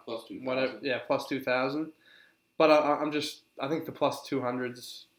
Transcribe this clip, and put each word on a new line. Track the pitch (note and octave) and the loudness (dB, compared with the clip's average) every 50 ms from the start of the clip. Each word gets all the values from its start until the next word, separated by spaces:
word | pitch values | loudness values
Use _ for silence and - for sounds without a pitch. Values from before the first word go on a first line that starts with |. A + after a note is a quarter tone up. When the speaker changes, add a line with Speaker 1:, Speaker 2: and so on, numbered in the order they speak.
| - | -10
Speaker 1:
Plus | B2 A2+ A2+ - | -8 -8 -8 -8
two | - F#2+ - | -10 -12 -8
thousand. | B2+ | -4
Speaker 2:
whatever. | C3 B2+ C3 C3 B2+ A#2+ G#2 | -2 0 0 0 -2 -2 -4
Yeah, | C#3 C#3 B2 A#2 - | -4 -2 -2 -2 0
plus | - C#3 C3 - | 0 -2 0 0
two | - C#3 B2+ | -2 -4 -2
thousand. | C3 B2+ B2+ B2+ C3 C3+ C#3+ D3+ D#3+ D#3+ - _ _ _ - - - _ _ _ _ _ _ | 0 0 2 2 2 0 0 -2 -4 -6 -10 _ _ _ -20 -20 -20 _ _ _ _ _ _
But | - D#3+ D#3 | 4 6 8
I, | D#3 | 8
I, | D3+ - D3 D3 C3+ | 8 6 4 2 2
I'm | D3+ D3+ | 0 -2
just, | D3 D3 - - - - _ _ _ - | -2 -2 -4 -4 -8 -12 _ _ _ -6
I | C3 | -4
think | C3+ E3 D#3 - | -4 -4 -4 -4
the | - | -6
plus | C3+ - C#3+ C3+ C3+ - - | -2 0 0 0 0 -2 -6
two | - C#3+ C3 | -4 -2 -2
hundred's | B2 B2 B2+ B2+ B2+ B2 B2 B2 - - - - - _ _ | -2 -2 -2 -4 -4 -6 -8 -10 -14 -14 -14 -16 -18 _ _